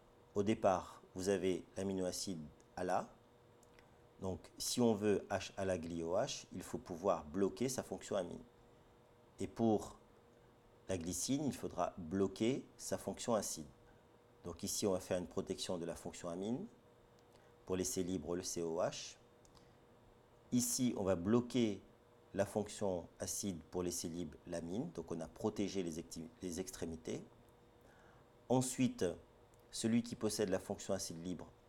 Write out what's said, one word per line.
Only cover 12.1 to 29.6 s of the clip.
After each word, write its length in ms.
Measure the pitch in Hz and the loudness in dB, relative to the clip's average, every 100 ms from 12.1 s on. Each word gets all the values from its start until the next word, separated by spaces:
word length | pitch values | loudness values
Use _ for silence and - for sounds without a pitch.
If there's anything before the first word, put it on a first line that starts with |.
| 98 95 - 113 135 - - | 2 2 4 2 2 -4 -12
sa 200 | - 95 | -6 -4
fonction 380 | - 90 - | -4 -2 2
acide. 320 | 110 - - 73 - - - - - - - | 2 2 -4 -10 -16 -20 -20 -20 -20 -20 -14
Donc 180 | 87 85 | -10 -6
ici, 240 | 98 - 104 | -4 0 2
on 60 | |
va 80 | 92 | 2
faire 180 | - 92 | 2 -2
une 80 | 85 | 0
protection 520 | - 92 92 - 90 | -4 -2 -4 -2 -2
de 60 | |
la 120 | 82 78 | -4 -6
fonction 320 | - - 87 | -8 -8 -6
amine 360 | 87 101 131 220 - - - - - - - - - | -4 -2 -4 -6 -14 -20 -20 -20 -20 -20 -20 -20 -12
pour 100 | - | -2
laisser 300 | 92 90 95 | 0 0 0
libre 320 | 87 92 78 90 | 0 -2 -2 -2
le 80 | |
C 180 | 90 87 | -2 -2
O 180 | 82 82 | 0 0
H. 360 | 92 - - - - - - - - - - - - - - - - | 0 -2 -10 -14 -20 -20 -20 -20 -20 -20 -20 -20 -20 -20 -20 -20 0
Ici, 420 | 123 120 - 123 - | 2 2 2 2 4
on 60 | |
va 140 | 95 87 | 4 4
bloquer 680 | 90 120 120 127 110 98 - - - - - | 6 6 6 4 4 2 -10 -20 -20 -20 -2
la 120 | 95 101 | 0 2
fonction 640 | 110 101 - 101 90 - - | 0 -2 -2 0 0 -4 -8
acide 420 | 101 - 101 82 - | -6 -2 -4 -4 -4
pour 100 | 90 | -2
laisser 260 | 90 82 87 | -2 -2 -4
libre 300 | 85 80 - 85 | -4 -6 -8 -8
l'amine. 460 | 85 82 98 170 | -6 -4 -4 -4
Donc 180 | 85 80 | -6 -6
on 80 | 82 | -6
a 80 | 78 | -6
protégé 560 | - 110 107 98 98 | -2 -2 0 0 0
les 160 | 85 80 | -2 -4
acti-, 320 | - 82 82 - | -8 -10 -12 -8
les 200 | 92 82 | -6 -4
extrémités. 600 | 92 - 85 80 - 131 220 - - - - - - - - - - - - | -6 -6 -6 -6 -6 -8 -8 -20 -20 -20 -20 -20 -20 -20 -20 -20 -20 -12 2
Ensuite, 560 | 127 127 - 123 - 90 - - - - - | 2 2 2 0 2 0 -2 -10 -20 -20 -20